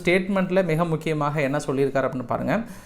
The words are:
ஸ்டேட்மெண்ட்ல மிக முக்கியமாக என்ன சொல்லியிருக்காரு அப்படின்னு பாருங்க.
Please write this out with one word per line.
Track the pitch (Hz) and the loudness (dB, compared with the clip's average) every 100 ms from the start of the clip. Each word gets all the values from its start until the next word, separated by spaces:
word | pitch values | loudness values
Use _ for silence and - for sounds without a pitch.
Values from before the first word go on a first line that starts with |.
ஸ்டேட்மெண்ட்ல | 180 180 190 196 185 185 | 2 2 2 0 2 2
மிக | 180 156 | 2 2
முக்கியமாக | 170 156 160 156 147 147 | 0 0 -2 -2 0 0
என்ன | 135 147 | 0 0
சொல்லியிருக்காரு | - 135 139 135 131 | 0 0 2 2 0
அப்படின்னு | 123 120 | -2 -4
பாருங்க. | - 123 180 233 - | -2 0 -2 -4 -12